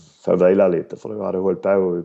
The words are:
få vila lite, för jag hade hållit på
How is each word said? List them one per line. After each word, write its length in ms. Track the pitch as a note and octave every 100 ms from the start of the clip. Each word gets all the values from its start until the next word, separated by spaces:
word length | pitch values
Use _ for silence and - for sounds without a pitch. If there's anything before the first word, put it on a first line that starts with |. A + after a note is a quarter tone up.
| _ _ -
få 100 | F2+
vila 320 | F2+ G2 F#2
lite, 280 | E2+ - -
för 140 | - G#2+
jag 80 |
hade 140 | F#2+ F#2
hållit 240 | F#2+ F#2
på 420 | G2 G2 F#2 F2